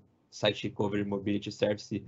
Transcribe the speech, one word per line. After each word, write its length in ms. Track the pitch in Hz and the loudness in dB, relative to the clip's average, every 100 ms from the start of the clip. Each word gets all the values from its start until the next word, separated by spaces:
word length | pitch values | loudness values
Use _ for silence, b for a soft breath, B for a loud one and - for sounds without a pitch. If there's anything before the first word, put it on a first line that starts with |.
| - _ _ | -12 _ _
Site 380 | - 107 - 104 | 0 2 2 -4
Recovery 380 | - 104 104 101 | 0 0 2 0
Mobility 460 | 101 98 101 107 | 0 0 0 -2
Service 520 | - 104 104 - 101 | 0 2 2 -2 -6